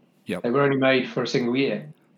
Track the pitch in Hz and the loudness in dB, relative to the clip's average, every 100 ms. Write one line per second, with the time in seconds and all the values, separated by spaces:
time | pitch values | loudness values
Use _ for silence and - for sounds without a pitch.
0 | _ _ - 90 123 135 143 135 131 131 | _ _ -10 -6 -2 2 2 2 2 2
1 | - 135 117 135 120 131 131 104 - - | 0 -4 -2 -2 0 0 0 -2 -8 -18
2 | _ | _